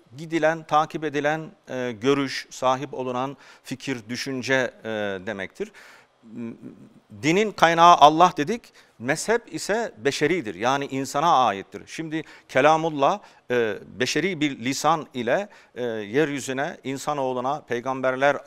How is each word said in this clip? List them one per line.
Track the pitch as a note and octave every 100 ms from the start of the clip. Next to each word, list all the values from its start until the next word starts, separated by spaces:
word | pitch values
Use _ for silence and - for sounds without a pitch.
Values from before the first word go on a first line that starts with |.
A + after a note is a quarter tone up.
| _ B2+
gidilen, | D#3+ E3 D#3 E3
takip | D#3 D3+ D#3 E3
edilen, | D#3 C#3+ C#3+ D#3+ D#3 - -
e, | B2+ B2 G#2+
görüş, | B2+ C#3 C3+ - -
sahip | - C3 C3 C#3
olunan | C3+ B2+ B2 C3+ C#3 - -
fikir, | - C3 - B2 G#2+
düşünce, | A#2+ C#3+ C3 A#2 C3 A#2+ -
e, | A2+ G#2+ G#2 F#2+ F#2+
demektir. | G2+ F#2 - G#3+ - - - _ _ A#2
M-, | A#2 A2+ - - - - _ - G#2
dinin | C3+ F#3 A3
kaynağı | - E3 E3 E3+
Allah | F3 D3 D#3 F3 -
dedik. | C#3+ D#3 - _ _ -
Mezhep | A#2 D#3 - A#3 -
ise | D3+ - G#3+ A3 -
beşeridir, | C#3 - D3+ F3+ A2+
yani | F2+ A#2 C#3 C#3+
insana | C3+ C3+ C#3+ E3+ C#3 A#2+
aittir. | G2 F#2 G2 F#2
Şimdi | - D#3+ D#3 - - -
kelamullah, | C3 D3 D#3+ D#3+ D3+ C#3 G3+ - _ -
e, | B2 A2+ G2 - F#2+
beşeri | B2+ D3+ F3+ E3
bir | D3 B2
lisan | A#2+ C3 D3 D#3+ B2+
ile, | B2 A2+ D#3+ G3+ - _
e, | -
yeryüzüne, | B2 A2 G2+ B2 D3+ C#3+ A#2 C3 D#3 -
insanoğluna | B2+ C3+ - D3 C3 B2+ B2+ D3
peygamberler | - A#2+ A#2+ C3 C3 C3 C#3+ C3+